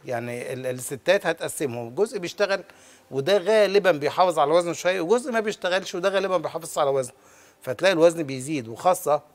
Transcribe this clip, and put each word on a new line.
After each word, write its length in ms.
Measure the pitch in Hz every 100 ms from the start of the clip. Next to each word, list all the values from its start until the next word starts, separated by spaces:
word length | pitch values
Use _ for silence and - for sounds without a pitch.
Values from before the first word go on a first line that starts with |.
| 135
يعني 460 | 120 120 120 131
ال-، 140 | 131 127
الستات 600 | 127 - 214 - 190 180
هتقسمهم، 680 | 165 156 - 147 117 117
جزء 240 | 127 226 233
بيشتغل 460 | 170 - 196 190 - - - - _
وده 280 | 131 139 202
غالبًا 540 | 175 220 196 202 185
بيحافظ 460 | 151 139 - 180 160
على 140 | 143
وزنه 200 | 170 170
شوية، 280 | 160 180 190
وجزء 320 | 165 233 269
ما 80 | 226
بيشتغلش 540 | 214 - 185 190 185
وده 140 | 180 190
غالبًا 280 | 190 190 180
بيحافظ 420 | 151 165 160 175
على 120 | 143
وزنه، 240 | 139 123 - _ - _ _
فتلاقي 300 | - 123 180
الوزن 300 | 175 165 165
بيزيد. 460 | 143 131 131 151 113
وخاصة 540 | 113 180 180 147 147 -